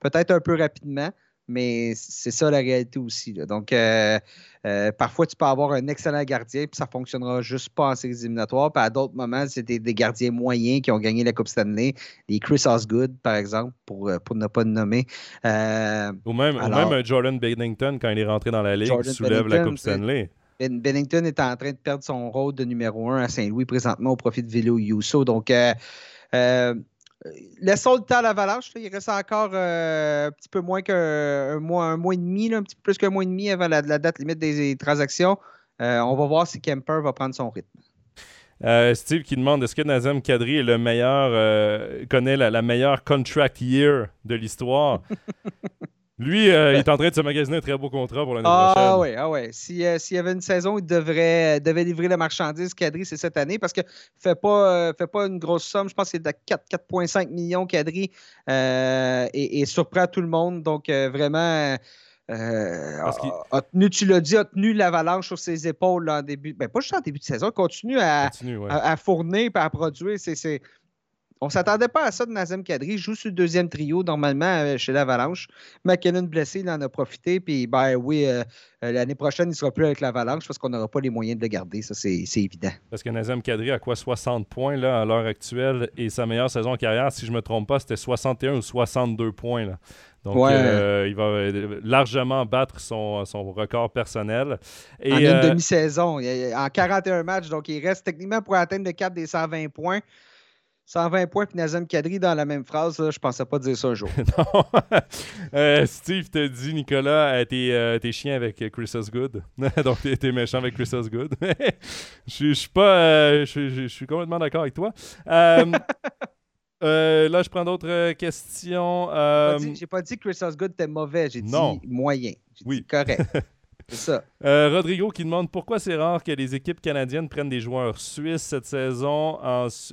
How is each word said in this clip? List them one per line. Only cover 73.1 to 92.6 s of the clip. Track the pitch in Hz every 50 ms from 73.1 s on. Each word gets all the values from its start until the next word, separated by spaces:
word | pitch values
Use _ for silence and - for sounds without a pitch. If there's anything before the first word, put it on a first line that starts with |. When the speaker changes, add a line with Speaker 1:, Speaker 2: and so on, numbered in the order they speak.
| 220
Speaker 1:
sur | - - 220
le | 185
deuxième | 180 180 170 160 180 175 165
trio, | - 151 151 143 160 180 185
normalement, | 170 156 147 147 143 139 139 160
euh, | 185 185 160 147 143 139 123
chez | - - 131
l'Avalanche. | 143 143 131 127 120 123 151 185 - - - _ - - - - _ -
McKinnon | 185 180 180 180 180 175 180 180
blessé, | 170 156 160 147 135 - 196
il | 190 180
en | 160 151
a | 143 131
profité. | - - 135 - - - _ 175 180 190
Puis, | 185 170 151 131 123
ben | 117 127 131 131 135 127
oui, | 123 120 135 156 151 143
euh, | 135 123 123 120 117 - - - _ _ _ 120
euh, | 120 120
l'année | 123 123 131 143
prochaine, | - 143 147 - - 175 175
il | 160
sera | - 151 135 -
plus | - 160
avec | 151 143 -
l'Avalanche | 143 127 117 123 117 120 139 160 -
parce | - 156
qu'on | - - 127
n'aura | 120 117 110
pas | 110 - 143
les | 135 127
moyens | 113 117 113 113 117 110
de | 117
le | 113
garder. | 104 90 92 87 92 107 110
Ça, | - 104
c'est, | - - 104 92 87 87
c'est | - - 110 101
évident. | 95 - 85 90 95 95 - _ _
Speaker 2:
Parce | 117 104 -
que | 120
Nazem | 113 113 110 113 127 123 113
Kadri | - 117 107 110 127 135
a | 110
quoi, | - 127 120
soixante | - - 127 123 - - 127 123 117 101 -
points | - 123 127 139 143
là, | 135 127 131 127 117 110
à |
l'heure | 110 113 117 113
actuelle | 113 104 - - - 120 123 131 135 131 123 120 - -
et | - 120 110
sa | - - 120
meilleure | 113 113 117 127 131
saison | - 120 110 123 127
en |
carrière, | 117 123 113 110 117 135 135
si | - - 123
je | 113 117
me | 117 107
trompe | - 113 110 107
pas, | - 139 135
c'était | - - 117
soixante | - - - 123 - - 131 127 - -
et | 135
un | 143 123
ou | 104
soixante-deux | - - 123 120 113 - 131 127 120 113 110 117 113 101
points, | - - 120 120 120 110
là. | 98 92 - - - - - - - _ _ -
Donc, | 101 101
Speaker 1:
Ouais. | 127 127 135 139
Speaker 2:
euh, | 135 131 123 101 104 101 101 101 101 98 101
il | 101
va, | 104 107
euh, | 107 104 104 101 101 98 101 104 104 104 - 107
largement | 110 123 135 135 110 113 135 127 127 131 135 127
battre | 107 123 127